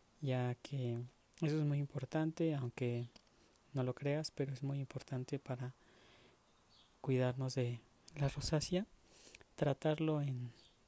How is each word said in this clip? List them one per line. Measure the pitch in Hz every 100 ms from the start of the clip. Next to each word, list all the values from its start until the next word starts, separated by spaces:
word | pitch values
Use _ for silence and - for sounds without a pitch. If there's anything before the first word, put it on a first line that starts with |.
| - -
ya | 143 127 123 123
que | - 139 123 117 123 - _ -
eso | 160 156
es |
muy | 147 143
importante, | 143 147 135 156 160 156 165
aunque | 147 123 - 123 120 120 - - _ - - -
no | 139
lo | 127
creas, | 127 143 147 156
pero | - 139
es | 135
muy | 139 139
importante | 135 127 - 131 127 139
para | - 127 127 - - - - - - - _ _ _ - - -
cuidarnos | - 127 127 127 131
de | 131 120 120 - - - -
la | 143
rosácea, | - - 156 - 185 220 - - - - - - -
tratarlo | 147 139 156 151 160 151
en, | 147 127 123 - - -